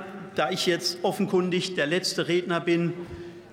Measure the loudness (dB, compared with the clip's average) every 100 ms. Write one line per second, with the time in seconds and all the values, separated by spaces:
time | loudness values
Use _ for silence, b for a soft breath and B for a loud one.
0 | -8 -12 -6 0 0 2 2 2 0 -2
1 | 0 0 2 2 2 0 0 0 2 2
2 | 0 -2 2 2 2 0 2 2 2 -2
3 | B B B B B